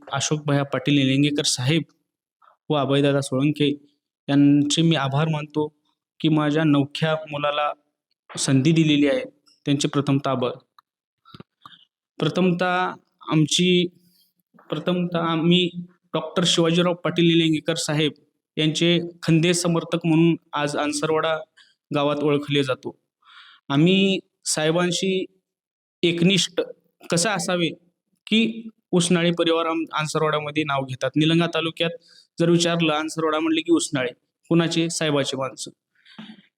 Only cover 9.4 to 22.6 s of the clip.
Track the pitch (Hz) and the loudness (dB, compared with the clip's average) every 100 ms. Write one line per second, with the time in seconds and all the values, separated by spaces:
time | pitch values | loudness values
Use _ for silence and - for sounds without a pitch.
9.4 | _ _ 147 143 143 143 143 139 139 127 | _ _ -4 -2 0 -2 0 0 -2 -4
10.4 | 120 - _ _ _ _ _ _ _ - | -4 -8 _ _ _ _ _ _ _ -20
11.4 | - _ - - _ _ _ - 156 180 | -20 _ -20 -20 _ _ _ -4 -2 0
12.4 | 185 175 180 180 180 - _ _ - 156 | 0 0 -2 -2 -4 -8 _ _ -2 0
13.4 | 147 - 180 180 180 - _ _ _ _ | 0 2 2 2 0 -6 _ _ _ _
14.4 | _ _ - 151 180 180 175 170 165 160 | _ _ -10 -6 -4 -2 -2 -2 -2 0
15.4 | 170 180 175 - - _ _ 160 - 190 | 2 2 2 -6 -14 _ _ -8 -6 -2
16.4 | 175 175 165 170 175 170 156 175 170 170 | 0 2 2 2 0 -2 -4 2 2 4
17.4 | 160 151 170 160 - 151 151 - _ _ | 2 0 -2 -4 -4 -2 -2 -4 _ _
18.4 | _ - 156 156 170 170 170 - - 165 | _ -4 -2 0 2 0 -2 -6 2 2
19.4 | 170 175 175 170 165 165 170 160 170 160 | 2 0 0 -2 -2 -4 2 4 4 2
20.4 | _ 147 147 143 147 302 156 156 160 156 | _ -6 -4 -4 -4 -4 -2 0 -2 -4
21.4 | - _ _ _ - 143 143 147 147 147 | -8 _ _ _ -6 -2 -2 0 0 0
22.4 | 143 143 | 0 -2